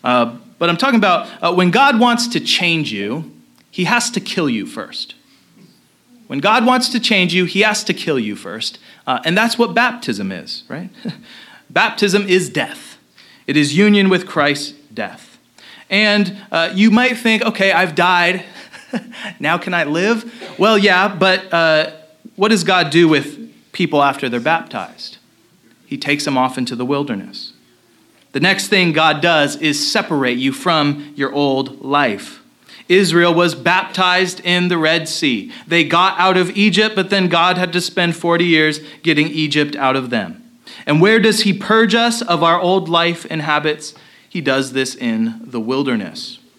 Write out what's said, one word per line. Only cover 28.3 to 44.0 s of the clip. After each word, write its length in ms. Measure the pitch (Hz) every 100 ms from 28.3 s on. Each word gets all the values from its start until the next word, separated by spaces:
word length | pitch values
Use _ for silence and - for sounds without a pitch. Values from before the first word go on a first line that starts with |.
The 80 | 139
next 280 | 175 196 -
thing 260 | 196 180
God 280 | 156 156 147
does 340 | 170 160 143 147
is 360 | 160 147 -
separate 460 | 220 196 143 127 123
you 140 | 131
from 640 | 135 185 160 143 143 - -
your 180 | 139
old 500 | 143 143 135 131 -
life. 580 | 135 143 135 98 - - _ _ _ - -
Israel 460 | 185 185 170 175
was 220 | 170 175 -
baptized 840 | 147 185 - - 185 180 185 180
in 240 | 180 180 180
the 100 | 175
Red 300 | 156 160 151
Sea. 440 | - 151 110 - - -
They 160 | 170
got 360 | 151 170 185 185
out 180 | 185 185
of 180 | 180 202
Egypt, 400 | 208 180 214 214
but 140 | 190
then 180 | 202 180
God 300 | 170 175 180
had 160 | 180
to 80 | 175
spend 340 | 175 - 175 165
forty 300 | 175 170 175
years 340 | 160 156 151 - -
getting 240 | 165 151 156
Egypt 480 | 151 156 147 147 147
out 200 | 135 135
of 140 | 127
them. 340 | 120 90 - - _ - - -
And 160 | 151
where 180 | 190 226
does 220 | 220 220
he 120 | 202
purge 400 | 180 - 220 226
us 280 | 233 240 233
of 220 | - 170
our 160 | 165 170
old 300 | 180 190 160
life 360 | 170 170 170 -
and 120 | 160
habits? 520 | 151 151 151 151 - -